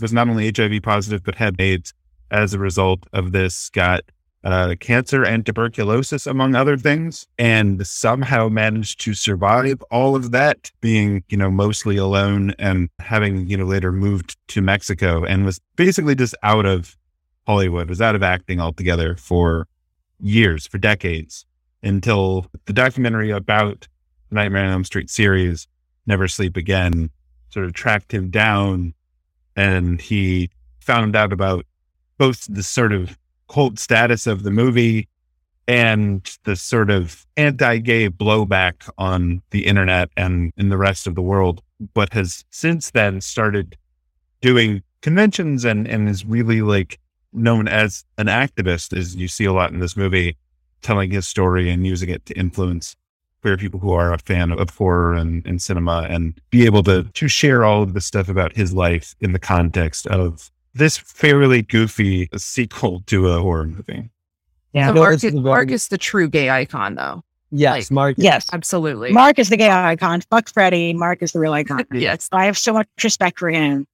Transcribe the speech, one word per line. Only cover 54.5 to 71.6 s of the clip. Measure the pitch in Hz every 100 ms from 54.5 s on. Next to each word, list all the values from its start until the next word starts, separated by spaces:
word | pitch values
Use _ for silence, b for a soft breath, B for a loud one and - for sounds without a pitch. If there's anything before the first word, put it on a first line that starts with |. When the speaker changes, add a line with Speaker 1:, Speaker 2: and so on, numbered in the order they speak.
Speaker 1:
of | 82 92
horror | - 95 85 85
and, | 85 82 85 -
and | 90
cinema | - 87 85 85 80
and | 85 82 - -
be | 120 117
able | 104
to, | 98 90 92
to | - 151
share | - 147 123
all | 107 104
of | 98
the | 98
stuff | - 104 92
about | 92 85
his | 107 92
life | 92 87 85 - -
in | 95
the | 92
context | - 87 85 92 80 - -
of | 98 90 80 - _ _
this | 123 151 -
fairly | - - 151 143 135 123
goofy | 104 113 110 - 98 92 90 98
sequel | - - 117 - 104 90 -
to | 98 92
a | 85
horror | 92 80 80
movie. | 90 - - 113 _ _ _ _ _ _
Speaker 2:
Yeah. | 143 139
Speaker 3:
So |
Speaker 4:
No, | 160
Speaker 3:
Mark | 156
Speaker 4:
this | 156
Speaker 3:
is, | 220
Speaker 4:
is | 147
Speaker 3:
Mark | 131 131 262
Speaker 4:
very |
Speaker 3:
is | 247 -
the | 190
true | - 202 160
gay | 151 131
icon, | 131 131 143 101 67
though. | 67 170 - _ -
Speaker 4:
Yes, | 143 143
Speaker 3:
Like, | 143 -
Speaker 4:
Mark. | 135 139 131
Speaker 2:
Yes. | 185 127 -
Speaker 3:
Absolutely. | 175 - 180 156 113 120
Speaker 2:
Mark | 226 277 294
is | 196
the | 208
gay | 214
icon. | 185 175 165 180 175 -
Fuck | 226 226
Freddy. | - 185 175 170
Mark | 170 170 175
is | 170
the | 170
real | 156
icon. | 151